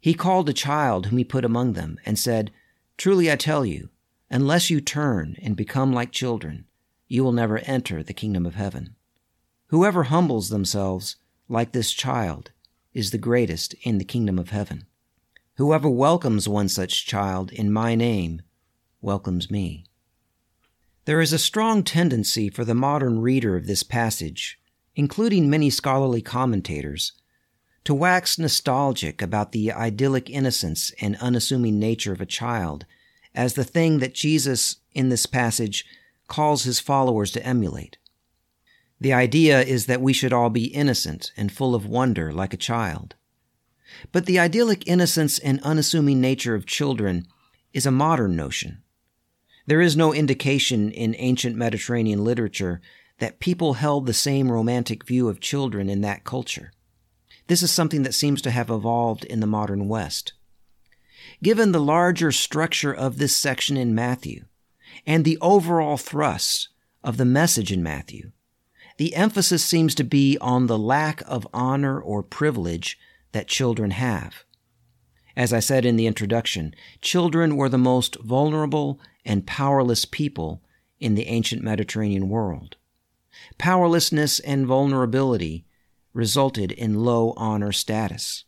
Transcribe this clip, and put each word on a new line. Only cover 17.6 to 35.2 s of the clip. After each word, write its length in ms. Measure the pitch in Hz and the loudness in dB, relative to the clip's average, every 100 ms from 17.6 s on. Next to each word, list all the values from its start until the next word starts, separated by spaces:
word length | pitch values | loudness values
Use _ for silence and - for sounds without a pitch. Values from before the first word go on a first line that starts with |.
| 104 | 0
my 220 | 107 117 | 0 2
name 480 | 113 120 107 85 82 - _ _ _ _ _ | 2 2 0 -2 -6 -12 _ _ _ _ _
welcomes 480 | 107 98 95 90 - | -4 -4 -2 -4 -2
me." 340 | 101 90 76 87 _ _ _ _ _ _ _ _ _ _ _ | -4 -4 -8 -16 _ _ _ _ _ _ _ _ _ _ _
There 160 | - 151 | 0 2
is 120 | 160 | 4
a 60 | 156 | 2
strong 460 | - 214 220 220 | 0 2 2 2
tendency 640 | 180 165 175 123 101 - 104 | 2 2 2 2 0 -2 -2
for 160 | 98 | -4
the 100 | 117 | -2
modern 460 | 117 135 147 131 113 | 0 2 2 2 2
reader 340 | 117 131 117 | 2 2 2
of 120 | 90 87 | 0 0
this 160 | 95 | -4
passage, 720 | - 120 113 - 80 - - - _ _ _ - | -2 0 0 -2 -8 -8 -12 -12 _ _ _ -2
including 520 | 143 - 226 196 147 | -2 0 2 4 4
many 220 | 151 147 | 4 2
scholarly 520 | - 143 135 135 120 | 2 0 0 2 0
commentators, 880 | - 123 131 104 87 76 71 73 - - _ _ _ _ _ _ | -2 -2 0 0 -2 -6 -6 -6 -8 -10 _ _ _ _ _ _
to 100 | - | -2
wax 420 | 143 175 180 175 - | 2 4 2 2 -2
nostalgic 840 | 160 - - 127 139 123 78 - | 0 0 0 0 0 0 -6 -6
about 300 | 92 104 104 | -4 -2 -2
the 180 | 113 107 | -2 -4
idyllic 580 | - 113 104 135 131 127 | -2 -4 0 0 0 -4
innocence 640 | 135 131 120 87 160 - - | -2 -2 0 -4 -4 -6 -6
and 140 | 104 107 | -6 -4
unassuming 600 | 123 123 - 135 117 104 | 0 0 0 0 2 2
nature 340 | 107 113 101 | 0 -2 -4
of 80 | 92 | -6
a 60 | 95 | -6
child 580 | - 117 117 85 73 - _ _ _ _ | -6 -4 -4 -4 -6 -12 _ _ _ _
as 220 | - 123 | -4 -2
the 80 | 143 | -2
thing 360 | 123 170 165 156 | -2 2 2 2
that 160 | 131 | 0
Jesus, 640 | - 147 156 135 123 - - _ | -2 0 2 2 0 -2 -4 _
in 160 | 151 131 | -2 0
this 180 | 120 | 0